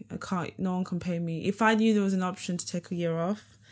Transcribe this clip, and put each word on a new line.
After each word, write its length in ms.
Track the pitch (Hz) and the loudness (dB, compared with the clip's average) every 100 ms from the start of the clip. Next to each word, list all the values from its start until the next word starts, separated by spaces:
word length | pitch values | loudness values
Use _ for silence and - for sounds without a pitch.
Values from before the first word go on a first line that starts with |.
| - | -10
I 60 | - | -10
can't, 400 | - 185 156 - | -4 -4 -4 -4
no 140 | 185 | -2
one 100 | 185 | -2
can 160 | 185 175 | -2 -4
pay 180 | 175 170 | -2 -2
me. 280 | 170 165 - | -2 -2 -2
If 160 | 196 | 2
I 140 | 220 220 | 4 6
knew 180 | 226 | 6
there 100 | 208 | 6
was 100 | 196 | 4
an 100 | 190 | 2
option 340 | 180 180 - 175 | 0 -2 -4 -4
to 80 | - | -4
take 260 | 180 - | -6 -4
a 40 | 175 | -2
year 220 | 170 165 | 0 0
off 400 | 170 208 - - - | 0 -2 -8 -20 -20